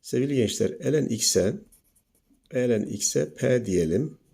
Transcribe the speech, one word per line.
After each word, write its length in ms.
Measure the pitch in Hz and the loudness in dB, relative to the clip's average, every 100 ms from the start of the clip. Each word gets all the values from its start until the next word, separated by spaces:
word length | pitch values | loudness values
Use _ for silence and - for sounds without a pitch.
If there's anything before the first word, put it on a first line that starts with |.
sevgili 320 | - 127 139 | -4 -2 0
gençler 580 | 139 107 - 101 - - | 0 0 0 -2 -2 -2
ln 140 | 151 - | 0 0
x'e, 500 | 113 - 190 185 185 - - _ _ _ _ _ _ _ | -2 0 2 2 -2 -10 -20 _ _ _ _ _ _ _
ln 280 | 135 123 110 | -2 2 2
x'e 520 | - - - - 151 | 0 -4 -2 0 -2
p 320 | - 131 127 113 | -2 2 2 2
diyelim. 520 | 90 82 90 156 - _ | 0 2 0 -2 -8 _